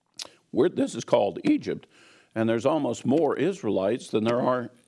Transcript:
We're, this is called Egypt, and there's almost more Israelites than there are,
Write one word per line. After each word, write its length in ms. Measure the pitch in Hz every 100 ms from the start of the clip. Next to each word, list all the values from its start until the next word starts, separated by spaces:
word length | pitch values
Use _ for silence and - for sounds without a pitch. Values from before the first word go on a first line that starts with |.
| _ - - - _
We're, 180 | - 165
this 260 | 180 269 117
is 80 |
called 360 | - 127 101 82
Egypt, 420 | - 302 95 73 - _ - _ _
and 160 | 113 113
there's 160 | 117 131
almost 400 | 156 135 113 113
more 300 | 143 143 101
Israelites 720 | 156 185 110 98 95 127 -
than 140 | 117
there 180 | 110 120
are, 300 | 131 127 120 -